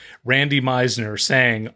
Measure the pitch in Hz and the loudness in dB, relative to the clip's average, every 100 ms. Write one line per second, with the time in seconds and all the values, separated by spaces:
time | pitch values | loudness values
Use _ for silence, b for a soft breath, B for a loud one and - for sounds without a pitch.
0 | B B 120 131 143 139 127 127 127 117 | B B -2 0 2 0 0 0 0 -2
1 | 107 107 - 135 123 110 110 | -6 -4 0 2 2 0 -6